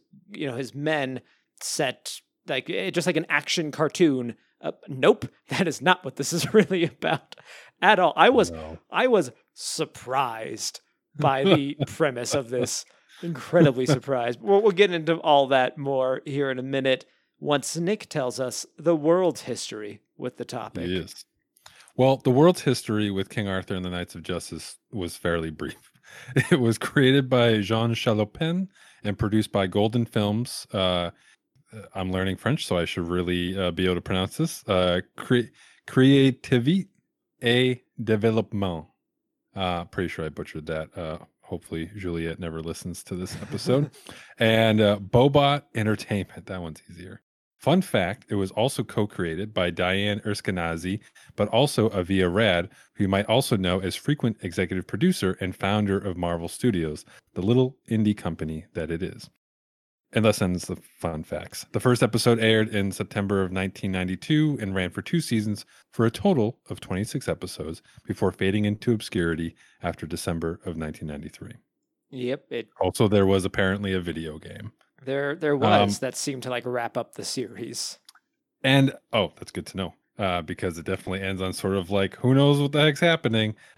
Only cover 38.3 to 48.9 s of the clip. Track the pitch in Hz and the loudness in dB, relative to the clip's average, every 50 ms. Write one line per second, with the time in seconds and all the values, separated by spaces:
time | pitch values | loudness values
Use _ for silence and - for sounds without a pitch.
38.3 | 110 110 104 - - 101 101 95 87 80 76 - _ _ _ _ _ _ _ _ | 2 2 -2 -2 -2 -2 -2 -2 -4 -6 -10 -14 _ _ _ _ _ _ _ _
39.3 | _ _ _ _ - 101 95 90 87 85 87 - - - 92 82 - - 82 78 | _ _ _ _ -8 -4 -4 -2 -2 -4 -6 -8 -4 -4 -4 -4 -4 -6 -8 -8
40.3 | 76 - 80 - - 80 76 76 80 78 78 - - - 87 78 78 - - _ | -8 -10 -12 -12 -10 -12 -8 -6 -6 -6 -6 -10 -10 -12 -10 -10 -10 -12 -14 _
41.3 | _ _ _ - 92 82 - - 87 80 82 85 101 104 95 90 85 82 82 82 | _ _ _ -12 -12 -12 -10 -8 -8 -8 -8 -8 -10 -10 -8 -6 -6 -4 -4 -6
42.3 | 80 - 95 85 80 80 78 82 82 - - 92 85 - - - 98 87 92 90 | -6 -8 -8 -8 -8 -8 -8 -8 -10 -10 -10 -12 -12 -12 -12 -10 -8 -8 -8 -8
43.3 | - - - - 151 - - - 127 139 147 147 _ - - - - - - - | -10 -12 -12 -10 -10 -6 -2 0 2 2 0 -2 _ -14 -20 -20 -20 -20 -20 -12
44.3 | - - 117 110 113 113 113 110 107 107 110 101 104 104 101 92 - 120 127 143 | -4 2 2 4 6 6 6 6 6 6 6 4 4 2 0 2 4 4 6 6
45.3 | 139 147 139 139 143 143 - _ - 117 107 107 107 101 - - 107 101 90 - | 6 6 4 4 2 0 -4 _ -4 -2 0 0 0 -2 -2 -4 -2 -2 -4 -4
46.3 | - - 85 - 98 92 87 82 76 - _ - - 82 - - - - _ _ | -10 -18 -14 -10 -10 -8 -8 -10 -12 -14 _ -20 -18 -18 -16 -16 -18 -20 _ _
47.3 | _ _ _ _ _ _ - 160 170 190 180 - - 120 - 87 101 - - - | _ _ _ _ _ _ 0 2 2 2 2 0 0 0 0 0 -4 -8 -8 -6
48.3 | 107 101 95 92 - - 113 135 - - 107 - | -2 -2 -2 -2 -2 0 -2 0 0 -4 -8 -6